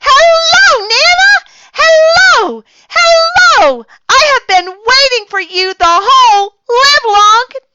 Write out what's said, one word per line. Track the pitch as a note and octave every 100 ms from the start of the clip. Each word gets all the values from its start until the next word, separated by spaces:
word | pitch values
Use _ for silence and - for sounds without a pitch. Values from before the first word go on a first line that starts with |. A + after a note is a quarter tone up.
Hello, | - C#5 E5 E5 E5 F5 G5 C#5+ G4+
Nana! | A4+ D#5+ F5+ G5 G5 - _ -
Hello! | - D#5+ D#5+ D#5+ E5+ F#5+ D#5+ G4 A3+ G#3+ _ _
Hello! | E5 E5+ E5 E5 E5+ F5+ D5+ D#4+ B3+ A3+ - _
I | B4 D5
have | C5+ - F#4+
been | F4+
waiting | F#4+ A4 C5 C#5 B4 G#4
for | G4
you | F4 F4+ F#4+
the | F#4+
whole | F4 E4+ G4+ C6+ F5 G4+ G4+ _ _
livelong | A#4+ C5+ C#5+ A#4 G#4 G#4 A4 B4 C5 _